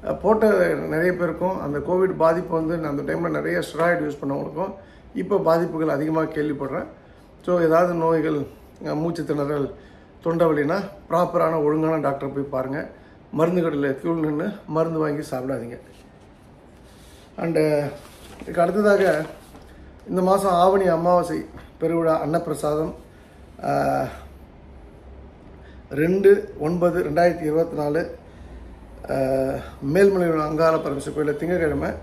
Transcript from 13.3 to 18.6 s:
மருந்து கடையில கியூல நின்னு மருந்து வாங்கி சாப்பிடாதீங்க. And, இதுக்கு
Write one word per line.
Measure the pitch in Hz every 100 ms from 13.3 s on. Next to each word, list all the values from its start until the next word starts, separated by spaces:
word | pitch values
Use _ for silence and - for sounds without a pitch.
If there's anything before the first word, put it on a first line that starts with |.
மருந்து | 143 165 180
கடையில | 165 147 139 135
கியூல | 170
நின்னு | 165 151 147 196 208 -
மருந்து | 156 165 160
வாங்கி | 156 143 151
சாப்பிடாதீங்க. | 127 127 131 117 123 - - - - - - - - - - - - - - - -
And, | 170 156 156 151 147 - - - - -
இதுக்கு | - 165